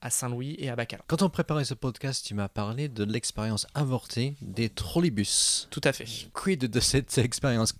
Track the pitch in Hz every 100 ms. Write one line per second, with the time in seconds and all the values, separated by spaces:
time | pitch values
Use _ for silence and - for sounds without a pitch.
0 | 127 - 123 120 139 160 135 120 117 98
1 | - 160 196 - - 151 131 123 131 -
2 | 135 131 - 104 98 107 104 123 147 110
3 | 104 113 - - 110 107 - 147 139 123
4 | - 117 135 143 - 101 113 - 98 170
5 | 175 104 98 - - - - 147 147 -
6 | 113 110 - - 196 165 127 117 - 131
7 | - 139 120 - 139 117 113